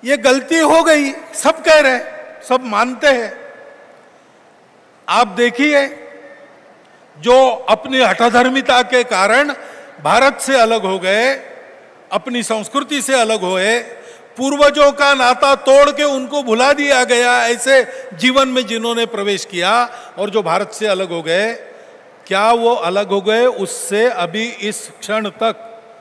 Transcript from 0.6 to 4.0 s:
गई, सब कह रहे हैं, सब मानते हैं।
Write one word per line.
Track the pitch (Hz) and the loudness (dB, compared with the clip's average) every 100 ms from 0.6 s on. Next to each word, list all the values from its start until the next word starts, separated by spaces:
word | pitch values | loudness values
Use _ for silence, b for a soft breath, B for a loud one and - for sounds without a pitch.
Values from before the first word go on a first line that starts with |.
| 302 320 | 4 4
गई, | 330 302 277 277 - | 4 2 2 -6 -14
सब | - 277 320 | -2 -2 0
कह | 330 311 | 4 4
रहे | 277 | 4
हैं, | 247 240 - - - | 0 -6 -16 -20 -20
सब | - 254 | -4 -4
मानते | 254 208 240 247 294 | -2 -2 -2 0 2
हैं। | 254 214 - - - - - - - | 2 -2 -12 -20 -20 -20 -20 -20 -20